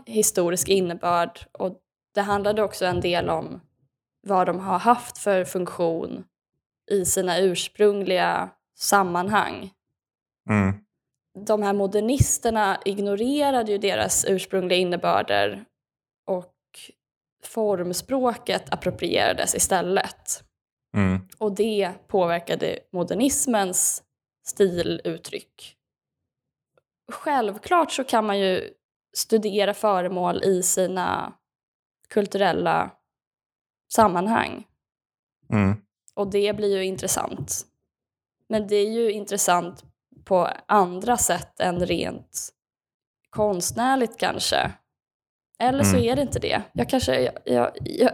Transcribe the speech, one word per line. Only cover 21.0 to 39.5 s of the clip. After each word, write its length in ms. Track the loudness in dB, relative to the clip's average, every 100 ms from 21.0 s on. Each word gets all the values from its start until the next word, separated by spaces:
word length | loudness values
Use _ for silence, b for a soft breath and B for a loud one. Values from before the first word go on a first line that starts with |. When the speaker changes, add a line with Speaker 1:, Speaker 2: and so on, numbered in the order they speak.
| 0 0 -4 -6
Speaker 1:
Och 160 | -4
det 380 | 0 0 0 -2 -4 -4
påverkade 680 | 0 2 0 -2 -4 -2 -4 -8
modernismens 1080 | -6 -4 0 0 0 0 0 0 0 0 -2 -10 _ _ _ -12
stiluttryck. 1300 | 2 2 2 -2 -4 -6 -8 -10 -12 -14 -20 -20 -20 _ _ _ _ _ _ _ _ _ _ _ _ -18
Självklart 800 | -10 -2 0 0 -4 0 2 2
så 120 | -2
kan 220 | 0 0 2
man 120 | 0
ju 320 | 2 0 -4 -14 _ _ _ -8
studera 580 | 0 2 2 2 0
föremål 680 | 2 2 2 0 0 0 0
i 180 | 2 2
sina 680 | 2 0 0 0 -2 -2 -4 -12 _ _ _ _ _ _ _
kulturella 800 | -2 0 2 2 2 2 0 -2 -8 _ _ _ _ _ _ _ _ _
sammanhang. 720 | 2 4 2 0 0 -2 -6 -16 _ _ _ _ _ _ _ -2
Speaker 2:
Mm. 240 | 2 2 0 -6 _ _
Speaker 1:
Och 160 | -6 -2
det 260 | 0 0 0
blir 200 | -2 0
ju 80 |
intressant. 800 | -2 -4 -2 -2 -2 -8 -8 -10 -12 _ _ _ _ _ _ _ -6
Men 180 | -4 0
det 100 | 0
är 140 | 2
ju 220 | 2 0
intressant 720 | -2 -4 -2 2